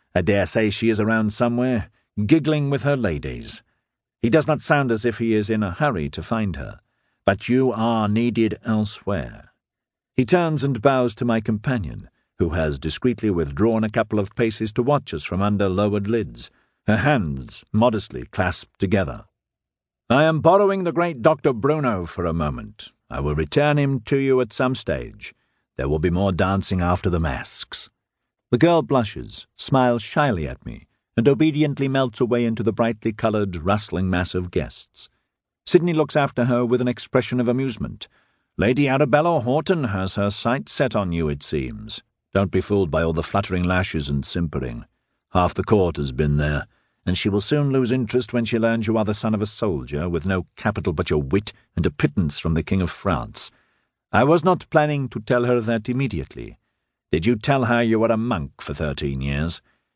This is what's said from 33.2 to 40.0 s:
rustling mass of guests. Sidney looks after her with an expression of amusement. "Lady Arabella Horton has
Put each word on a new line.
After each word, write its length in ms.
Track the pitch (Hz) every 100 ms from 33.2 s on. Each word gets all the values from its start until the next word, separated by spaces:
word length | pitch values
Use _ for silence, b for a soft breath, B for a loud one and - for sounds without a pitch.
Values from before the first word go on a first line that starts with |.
| 113 107 101 87
rustling 520 | 82 104 - 85 92
mass 260 | 90 90
of 160 | 92 90
guests. 580 | 87 60 - - - - _ _ _ _ _ -
Sidney 260 | 175 170
looks 240 | 156 147 151
after 300 | 117 - 123
her 180 | 120
with 160 | 123 123
an 80 | 123
expression 520 | 117 - 131 113 127
of 80 | 120
amusement. 600 | 123 135 107 65 - - _ _ _ _ -
"Lady 320 | 98 131 143
Arabella 520 | 135 147 147 170 165
Horton 440 | 117 143 156 175
has 300 | 127 101